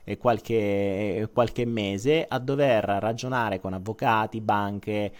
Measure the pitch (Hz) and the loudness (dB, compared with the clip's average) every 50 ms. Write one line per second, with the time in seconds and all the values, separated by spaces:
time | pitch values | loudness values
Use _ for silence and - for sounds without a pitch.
0 | - - 104 - - 123 117 107 - - 117 113 104 101 101 101 101 98 95 95 | -8 -8 -8 0 2 2 2 2 0 0 0 2 2 2 2 2 2 0 0 0
1 | 107 101 87 101 107 107 - 127 120 110 - - 120 117 117 113 104 98 98 98 | -2 -2 -2 -2 -4 -2 0 0 0 2 0 -2 -2 -2 -2 -2 -2 -2 -2 -2
2 | 107 135 151 165 151 - 127 127 127 131 139 139 143 135 120 107 - - 101 98 | 0 2 2 2 0 -2 -4 -4 -2 -2 0 2 4 4 4 4 2 2 0 0
3 | 95 110 117 117 - 127 131 123 113 107 98 92 - 95 95 95 92 110 110 - | 0 -2 -2 -4 -4 -4 -2 0 0 0 -2 -4 -4 -6 -6 -6 -6 -6 -6 -2
4 | 139 127 113 110 110 110 - 113 110 104 104 104 101 101 101 101 - - 104 104 | 2 2 4 2 2 0 -4 -6 0 2 2 2 2 -2 -4 -6 -6 -4 -2 -2
5 | 104 98 - - | -2 -4 -6 -12